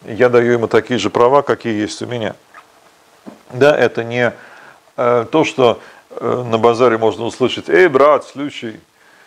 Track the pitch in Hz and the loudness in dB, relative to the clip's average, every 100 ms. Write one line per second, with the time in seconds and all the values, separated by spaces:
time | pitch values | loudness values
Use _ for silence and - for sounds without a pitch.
0 | - 101 123 123 120 120 110 113 - 120 | -10 0 2 4 2 0 0 0 0 -4
1 | 98 120 120 143 139 117 117 107 104 - | -2 2 2 2 0 -4 -4 -6 -6 -8
2 | 110 120 107 - _ - _ _ _ _ | -12 -8 -10 -10 _ -20 _ _ _ _
3 | _ _ - - _ 127 143 151 120 - | _ _ -20 -20 _ 0 2 4 0 -2
4 | 117 120 120 - - - - _ _ - | -6 -2 -2 -4 -16 -20 -20 _ _ -4
5 | 123 120 113 160 - - 123 101 - - | -2 0 0 -2 -2 0 0 0 -6 -20
6 | _ - 117 120 123 113 117 117 123 113 | _ -10 -6 -6 -4 0 2 2 2 2
7 | 110 104 113 - 123 - - 170 185 127 | 0 -2 -8 -4 -4 -4 0 2 4 4
8 | 143 143 - 135 147 - 117 - _ _ | 4 2 -2 -12 -12 -12 -14 -16 _ _
9 | _ _ | _ _